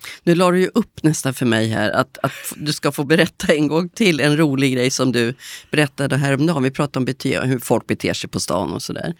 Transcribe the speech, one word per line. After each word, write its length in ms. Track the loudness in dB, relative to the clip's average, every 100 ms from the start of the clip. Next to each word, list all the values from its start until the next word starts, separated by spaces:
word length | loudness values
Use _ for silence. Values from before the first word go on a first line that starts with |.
| -20 -4
Nu 120 | 0
la 160 | 2 4
du 100 | 2
ju 100 | 2
upp 280 | 0 -2 0
nästan 320 | 0 0 -2
för 120 | 0 2
mig 220 | 2 0
här 220 | 0 0
att, 280 | 0 -2 -4
att 100 | -6
f-, 200 | -6 -12 -8
du 160 | -6
ska 200 | -2 -2
få 120 | -2
berätta 500 | 2 2 2 0 0
en 140 | 2 2
gång 200 | 0 -2
till 320 | 0 2 4
en 160 | 2 4
rolig 360 | 2 2 2
grej 160 | 2 0
som 220 | 2 0
du 220 | 2 0 -2 -12 -18 -4
berättade 460 | 0 0 0 -2 0
häromdagen. 460 | 0 2 0 0
Vi 80 | -2
pratade 280 | -2 -4 -2
om 60 |
bete-, 360 | -4 -4 -4 -2 -2
hur 120 | -2
folk 280 | 0 -2 -2
beter 260 | -4 -4
sig 180 | -4 -6
på 100 | -6
stan 320 | -4 -2 -2
och 100 | -6
sådär. 320 | -8 -8 -8